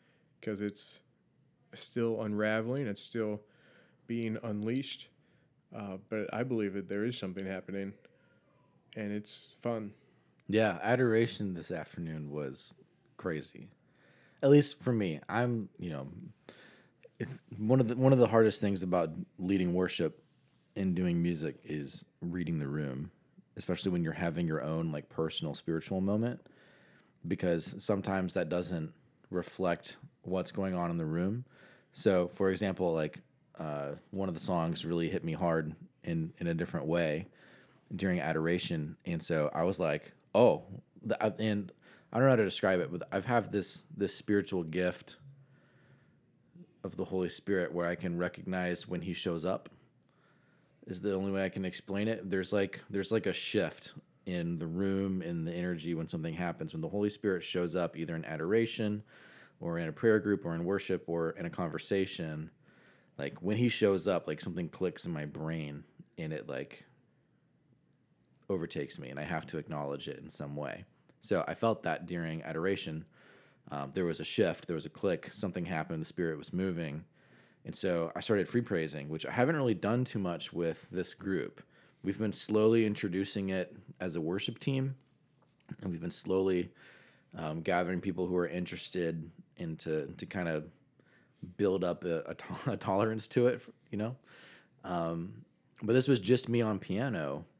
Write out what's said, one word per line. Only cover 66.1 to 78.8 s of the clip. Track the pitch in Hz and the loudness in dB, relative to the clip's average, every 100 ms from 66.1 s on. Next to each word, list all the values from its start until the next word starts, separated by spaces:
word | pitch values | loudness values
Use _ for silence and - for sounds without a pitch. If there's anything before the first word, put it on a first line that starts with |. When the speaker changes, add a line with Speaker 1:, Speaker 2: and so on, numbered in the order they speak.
| - | -10
Speaker 2:
and | 80 | -6
it, | 78 - | -6 -6
like, | 67 - - - _ _ _ _ _ _ _ _ _ _ _ _ _ _ _ - | -8 -8 -12 -20 _ _ _ _ _ _ _ _ _ _ _ _ _ _ _ -4
overtakes | 95 80 80 69 - | -2 -2 -4 -6 -6
me | 64 | -8
and | 69 | -8
I | |
have | 76 80 - | -4 -4 -4
to | 80 | -8
acknowledge | 71 76 71 71 67 | -6 -6 -4 -6 -8
it | 65 | -10
in | 76 | -10
some | - 73 71 | -10 -8 -6
way. | 71 - 98 _ _ _ | -6 -8 -14 _ _ _
So | - 95 - | -2 0 0
I | 80 | 0
felt | 113 110 | 0 2
that | 82 78 87 | 0 -2 -4
during | 87 82 80 | -4 -4 -4
adoration. | - 80 90 95 - 78 - - - - - _ - | -6 -2 0 0 -2 -8 -10 -18 -20 -20 -20 _ -10
Um, | 71 69 95 | -8 -4 0
there | 85 | 0
was | 80 | 0
a | |
shift, | 78 - 92 80 - | 0 4 4 2 -2
there | 80 | -4
was | 78 | -4
a | |
click, | - 98 82 - | -2 0 0 -2
something | - 98 90 85 | -4 -4 -2 -2
happened, | 82 90 80 | -2 -2 -4
the | 80 | -4
Spirit | - 82 76 | -2 -2 -2
was | 73 | -4
moving. | 87 95 85 80 76 - _ _ - - _ - | -2 -2 -2 -4 -6 -10 _ _ -20 -20 _ -8
And | - | -2
so | 95 85 82 - | 0 0 -2 -4
I | |
started | - 104 85 | 2 2 2
free | 123 | 0
praising, | 117 90 | 0 0